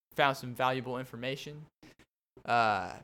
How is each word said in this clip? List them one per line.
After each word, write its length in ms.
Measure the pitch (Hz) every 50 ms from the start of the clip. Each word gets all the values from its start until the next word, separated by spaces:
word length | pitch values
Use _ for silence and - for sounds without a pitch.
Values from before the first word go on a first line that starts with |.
| _ _ -
found 220 | - 147 139 131
some 180 | - - 123 120
valuable 420 | - 131 127 131 131 120 127 123
information. 680 | 127 127 - - 117 123 131 139 143 - 147 147 151 151 - _ _ - - - _ - _ _ _ _ _ _ - -
Uh, 480 | - 117 117 113 107 104 95 90 92 - -